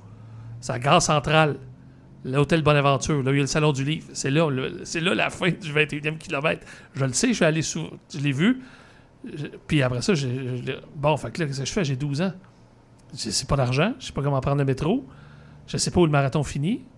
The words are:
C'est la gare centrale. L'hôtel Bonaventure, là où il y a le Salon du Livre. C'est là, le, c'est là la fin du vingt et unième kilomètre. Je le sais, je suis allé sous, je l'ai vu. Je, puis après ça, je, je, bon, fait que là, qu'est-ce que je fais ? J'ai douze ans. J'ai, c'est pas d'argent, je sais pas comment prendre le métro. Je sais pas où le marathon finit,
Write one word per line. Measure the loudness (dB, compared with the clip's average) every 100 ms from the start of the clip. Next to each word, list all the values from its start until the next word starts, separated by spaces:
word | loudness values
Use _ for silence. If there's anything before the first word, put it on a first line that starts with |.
| -16 -20 -20 -18 -16 -12
C'est | -8
la | -2
gare | 4 4
centrale. | 4 2 2 4 4 0 -10 -20 -20 -20 -20 -14
L'hôtel | -4 0 4 4
Bonaventure, | 4 4 4 2 2 0
là | 2
où | 2
il |
y |
a |
le | 2
Salon | 2 2
du | 2
Livre. | -2 -4 -6
C'est | -6 0
là, | 2 2
le, | 0 -4 -8
c'est | -8 -4
là | 0
la | 0 0
fin | 0 0
du | 0 -2
vingt | 0 0
et | -2
unième | -6 -6
kilomètre. | -6 -2 -2 -2 -6 -20 -12 -4
Je | -2
le |
sais, | 2 2
je |
suis | 4 4
allé | 2
sous, | -2 -4 -8 -12 -12
je | -4
l'ai | -2
vu. | 2 2 2 -4 -20 -20 -20 -20 _ -14
Je, | -12 -12 -12 -2
puis | 2
après | 2 0
ça, | 2 2
je, | 0
je, | -4 -4 -6 -6 -8 -12 -2
bon, | 0 0
fait | -2
que | -4
là, | -4
qu'est-ce | -4
que | -4
je |
fais ? | -2
J'ai | 0 0
douze | -2 -2
ans. | -2 -4 -12 -20 -20 -20 -20 -20 -18
J'ai, | -10 -6
c'est | -4 0
pas | 0
d'argent, | 2 2 0 -2
je | -8
sais |
pas | -6
comment | -2 0
prendre | 0 0
le | 0
métro. | 0 0 0 -4 -14 -20 -20 -20 -20 -10
Je | -4
sais | 0
pas | 4
où | 4
le |
marathon | 4 2 0
finit, | -2 -2 -2 -2 -6